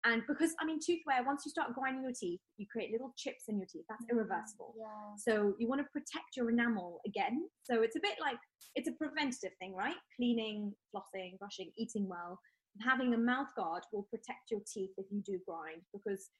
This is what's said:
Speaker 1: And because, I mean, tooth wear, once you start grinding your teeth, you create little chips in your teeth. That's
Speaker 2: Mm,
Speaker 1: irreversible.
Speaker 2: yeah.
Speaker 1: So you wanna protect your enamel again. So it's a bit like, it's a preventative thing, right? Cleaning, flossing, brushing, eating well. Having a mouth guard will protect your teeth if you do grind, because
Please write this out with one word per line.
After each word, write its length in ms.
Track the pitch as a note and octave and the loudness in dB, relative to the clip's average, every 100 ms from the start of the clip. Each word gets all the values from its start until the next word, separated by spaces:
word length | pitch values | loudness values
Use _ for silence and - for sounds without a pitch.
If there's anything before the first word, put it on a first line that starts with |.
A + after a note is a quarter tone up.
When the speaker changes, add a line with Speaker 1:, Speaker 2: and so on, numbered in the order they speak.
Speaker 1:
And 200 | A#3 A3+ A3+ | 4 4 2
because, 260 | D4 D#4+ - | 2 2 2
I 40 | |
mean, 140 | D#4+ D#4 | 0 0
tooth 220 | - E4+ | 2 0
wear, 200 | D4+ C4 | 4 4
once 200 | B3 C#4+ | 4 0
you 60 | D4+ | -2
start 240 | - - | -2 -2
grinding 300 | A#3+ C4 C4 | 0 -2 0
your 80 | C4 | -2
teeth, 280 | B3 F3+ F3 _ - | -2 -2 -4 _ -12
you 100 | G3+ | -6
create 240 | A3+ F#3+ | -4 0
little 200 | A3+ B3+ - | -2 -2 -6
chips 320 | C4 - - | -6 -6 -4
in 80 | G#3 | -4
your 80 | F#3 | -2
teeth. 200 | D#3 - | -10 -10
That's 160 | G#3+ | -10
Speaker 2:
Mm, 60 | A#3 | 2
Speaker 1:
irreversible. 640 | A#3 G3 F#3+ A3+ - F#3 A3 | 2 4 -2 -2 -12 -14 -12
Speaker 2:
yeah. 380 | A3 G#3+ G#3 G#3 | -10 -10 -10 -2
Speaker 1:
So 400 | - G#3+ G#3 G3 | 4 6 6 4
you 80 | A#3 | 2
wanna 160 | C#4 | 2
protect 540 | C#4 D4 - D#4+ - - | 0 -6 -6 -8 -6 0
your 120 | A#3 | 4
enamel 520 | A#3 A#3+ G#3+ F3 E3+ | 6 6 2 -2 -6
again. 460 | G#3 G3+ F3+ B3 F#4+ _ | -4 0 2 0 -2 _
So 180 | - A#3 | 0 4
it's 140 | A3+ B3+ | 4 4
a 40 | |
bit 200 | G4+ - | 0 2
like, 180 | D4+ A#3 - _ - C4 | 0 -2 -10 _ -6 -2
it's 100 | C#4+ | -2
a 60 | |
preventative 640 | - D4+ D4 C#4+ B3 F#3 - | -2 -4 0 0 0 -6 -6
thing, 180 | F#3 | -8
right? 220 | F#3 A3+ F4 _ | -2 -2 -2 _
Cleaning, 600 | - A#3+ A3+ A3 G#3+ G#3 G3+ _ | 0 4 4 2 -2 -4 -6 _
flossing, 420 | G3 F#3+ F#3+ F3+ F#3+ | -8 -6 -8 -8 -10
brushing, 320 | G3+ - F#3 - | -10 -8 -10 -4
eating 300 | A3+ G#3+ F#3+ | -4 0 -2
well. 340 | F3 F3 F#3+ _ _ _ G3+ | -2 -8 -10 _ _ _ -4
Having 320 | A#3 C4 B3+ | 0 4 4
a 40 | A#3 | 4
mouth 340 | A#3 B3+ C#4 - | 4 2 0 -2
guard 280 | E3+ F3 - | -2 -2 -4
will 140 | G#3 | -6
protect 440 | G3+ A3+ - - - | -6 -8 -8 -12 -4
your 80 | G#3+ | -4
teeth 320 | G#3 G#3+ F#3+ F#3+ | -4 -6 -6 -6
if 140 | G3 | -4
you 120 | G#3 | -4
do 180 | G3 F#3+ | -2 -4
grind, 440 | F#3 E3 D#3 D#3+ - | -4 -8 -8 -10 -12
because 380 | G3+ G#3 G3 - | -8 -4 -4 -6